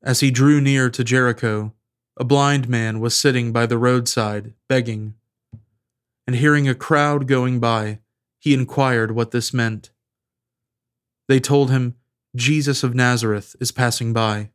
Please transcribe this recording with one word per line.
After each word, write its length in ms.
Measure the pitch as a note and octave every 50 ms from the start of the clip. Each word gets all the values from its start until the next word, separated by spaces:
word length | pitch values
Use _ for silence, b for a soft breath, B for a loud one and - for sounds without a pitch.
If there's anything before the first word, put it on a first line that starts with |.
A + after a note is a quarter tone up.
As 200 | - B2+ B2+ -
he 100 | C#3+ C#3
drew 300 | B2+ A#2 C3+ C#3+ D3 D3
near 280 | C#3 C#3 C#3 C3+ C3 B2
to 140 | A#2 - B2+
Jericho, 680 | A2+ B2 C3 B2+ B2 A#2 - - A2+ G#2+ G#2+ G#2+ A2 A2 _ _ _ _ _ _ _ _
a 80 | - -
blind 440 | B2 C#3+ C#3+ C#3 C#3+ C#3+ C#3 C3 A#2
man 300 | B2 A#2 A2+ A2+ A2 A2
was 180 | A2+ A#2+ -
sitting 360 | - - D3 C3 B2+ A#2+ A#2 A2+
by 140 | A#2 A#2
the 120 | A#2 A#2+ A#2
roadside, 760 | A#2+ B2 B2+ B2+ B2 - - - A2+ G#2 G#2 G#2 G2+ A2 A2 _ _ _
begging. 460 | C3+ C3 A#2+ A#2 A2 G#2+ G#2+ G#2+ G#2+ _ _ _ _ _ _ _ - - _ _ _ _ _ _ _ _ _ _ _ _ _
And 100 | - B2+
hearing 320 | A#2 C#3 D3+ D3 D3 C#3+ C3+
a 60 | B2+
crowd 520 | - - - E3 D3 D3 D3 D3 C#3+ C#3
going 340 | C3 C3+ B2+ B2+ B2+ B2+ B2
by, 400 | A#2 A#2 A2+ A2 G#2+ G#2+ G#2+ G#2+ _ _ _ _ _ _ _ _
he 160 | _ D3+ C#3+
inquired 580 | C3 B2+ - - - C#3 C3 B2 A#2 A2+ A2 A2+
what 200 | A#2 A#2 A2+ -
this 200 | A#2+ A2+ - -
meant. 380 | B2+ A#2 A2+ A2 G#2+ - - _ _ _ _ _ _ _ _ _ _ _ _ _ _ _ _ _ _ _ _ _ _ _ _ _ _ _ _
They 120 | C3+ C3
told 300 | B2 - C#3+ C#3+ C#3 B2+
him, 260 | C3 C3 B2+ B2 B2 _ _ _ _ _ _ _ _
"Jesus 480 | B2+ A#2+ B2+ D3+ D#3 D3 C#3+ C#3 - -
of 120 | C3 A#2+
Nazareth 600 | B2+ B2+ B2 B2 A#2 A2 A2 G#2+ G#2 G2 - - _
is 100 | B2 A#2
passing 420 | - - B2+ A#2+ A#2 - B2 A2+ A2+
by." 380 | A#2 A2+ A2 G#2+ G#2 G#2 G2+